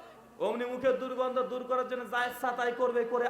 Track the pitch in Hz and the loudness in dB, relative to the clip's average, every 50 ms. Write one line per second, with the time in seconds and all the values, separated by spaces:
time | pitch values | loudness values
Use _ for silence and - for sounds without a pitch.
0 | - - - - - - - - 151 202 226 240 247 247 254 254 247 262 240 - | -18 -18 -20 -20 -20 -16 -6 -2 -2 0 0 0 -2 -4 -2 0 2 2 2 2
1 | 254 262 254 240 254 254 247 254 247 190 247 254 247 247 254 254 247 - 254 247 | 0 -4 -2 0 0 0 0 0 -2 -2 -2 -4 -2 0 0 0 0 0 -2 -6
2 | 240 208 240 240 247 247 240 - - 254 240 247 240 240 240 247 254 247 233 240 | -4 -2 -2 0 0 0 -2 -2 -2 -2 0 0 0 0 0 2 2 2 4 2
3 | 233 226 240 240 240 240 | 2 2 2 2 2 2